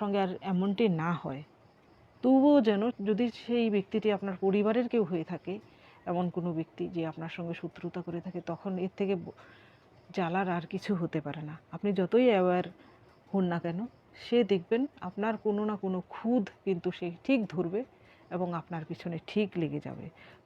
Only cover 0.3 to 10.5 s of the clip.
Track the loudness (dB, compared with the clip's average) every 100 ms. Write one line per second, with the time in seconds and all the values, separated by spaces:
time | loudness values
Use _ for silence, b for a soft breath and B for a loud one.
0.3 | -2 0 2 2 4 2 2 0 -2 -4
1.3 | -8 -12 _ _ _ _ -20 -20 -2 4
2.3 | 6 8 6 6 2 0 -2 0 2 0
3.3 | -2 -2 2 4 2 0 0 0 0 -2
4.3 | 0 2 4 4 2 2 2 2 -2 -4
5.3 | -8 -8 -10 -12 B B B -4 -2 0
6.3 | -2 -2 -2 -4 -6 -6 -4 -4 -4 -8
7.3 | -8 -8 -6 -8 -8 -8 -8 -8 -8 -8
8.3 | -8 -8 -6 -4 -4 -4 -2 -2 -2 -4
9.3 | -14 B B B B B -20 -8 -2 0
10.3 | 0 0